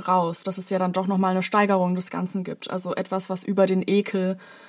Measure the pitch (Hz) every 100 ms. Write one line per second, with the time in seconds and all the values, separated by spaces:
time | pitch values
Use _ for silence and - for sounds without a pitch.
0 | 180 185 170 170 190 185 - 190 180 180
1 | 190 190 190 185 180 208 208 190 180 180
2 | - 175 180 196 180 - - 185 180 -
3 | 180 190 - 185 - 196 190 185 185 202
4 | 202 190 185 185 - -